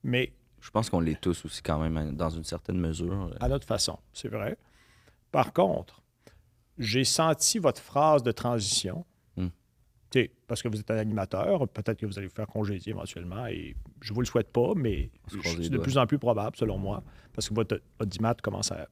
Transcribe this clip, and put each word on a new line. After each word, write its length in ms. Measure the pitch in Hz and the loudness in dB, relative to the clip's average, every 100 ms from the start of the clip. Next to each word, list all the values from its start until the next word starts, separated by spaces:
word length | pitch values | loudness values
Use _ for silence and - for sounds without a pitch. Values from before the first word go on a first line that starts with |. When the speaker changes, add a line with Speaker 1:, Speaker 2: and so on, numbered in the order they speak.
Speaker 1:
Mais 280 | 131 123 127 - _ _ | 2 0 0 -4 _ _
Speaker 2:
Je 100 | - | -2
pense 200 | 107 117 | 0 2
qu'on 100 | 90 | 2
l'est 180 | 82 78 | 2 0
tous 240 | 92 85 78 | 0 0 -4
aussi 160 | - | -8
quand 160 | - 76 | -2 0
même, 180 | 80 80 | 2 0
hein, 160 | 78 | -2
dans 160 | 69 82 | -2 -2
une 140 | 80 | -2
certaine 340 | 76 85 - 92 | -6 -8 -4 -2
mesure. 560 | 82 80 87 98 90 85 | 0 -2 -4 -4 -6 -4
Speaker 1:
à 80 | 127 | -2
notre 180 | 139 - | -2 -2
façon, 320 | 110 - 78 _ | -2 -2 -4 _
c'est 160 | - 110 | -12 -8
vrai. 300 | 107 104 220 _ _ _ _ _ _ _ | -6 -6 -6 _ _ _ _ _ _ _
Par 240 | 143 131 | 0 2
contre, 480 | - 98 80 87 - _ _ - - _ _ _ - | 2 2 2 -4 -16 _ _ -20 -20 _ _ _ -8
j'ai 260 | 110 117 | 0 2
senti 540 | 127 - 160 147 - 233 | 2 4 4 4 2 4
votre 220 | 156 - | 2 2
phrase 420 | - 143 156 151 | -2 4 6 6
de 80 | 123 | 4
transition. 760 | 107 123 120 98 - 95 90 - _ _ - 92 - _ _ _ _ _ | 0 0 0 0 -2 -2 -6 -10 _ _ -4 -4 -4 _ _ _ _ _
T'sais, 180 | 131 117 _ _ | 2 2 _ _
parce 160 | 117 | -4
que 60 | 120 | -4
vous 100 | 107 | -4
êtes 100 | 107 | -2
un 60 | 113 | -2
animateur, 680 | 110 107 95 92 170 190 127 | 0 -2 -2 -2 2 2 0
peut-être 300 | - 107 110 | -2 -4 -4
que 80 | 107 | -4
vous 120 | 98 | -8
allez 80 | 95 | -10
vous 60 | |
faire 120 | - 107 | -8 -6
congédier 440 | 110 104 98 95 | -2 -2 -2 -6
éventuellement, 540 | 101 90 - 87 95 120 | -8 -8 -10 -10 -8 -8
et 280 | 82 78 - - - | -8 -8 -12 -14 -14
je 120 | 107 | -6
vous 80 | 104 | -2
le 60 | 123 | 2
souhaite 220 | 120 110 | 2 2
pas, 200 | - 123 196 | 2 4 2
mais 340 | 123 85 - - - | 0 0 -4 -8 -14
Speaker 2:
On 40 | |
se 60 | 98 | -8
croise 180 | 85 82 | -4 -2
les 60 | |
Speaker 1:
c'est 60 | 82 | 0
de 40 | - | 0
Speaker 2:
doigts. 60 | |
Speaker 1:
plus 140 | 82 135 | 2 2
en 80 | 120 | 4
plus 120 | 143 | 2
probable, 380 | 120 107 104 - | 2 0 0 -2
selon 220 | 113 98 | -2 0
moi, 240 | 98 101 - - - | -2 -4 -8 -20 -14
parce 140 | - - | -8 -2
que 60 | |
votre 260 | 107 107 104 - _ | 0 0 -2 -4 _
audimat 340 | 110 - 110 120 | -6 0 0 2
commence 280 | - 98 107 | -2 -2 -4
à 160 | 85 76 | -6 -10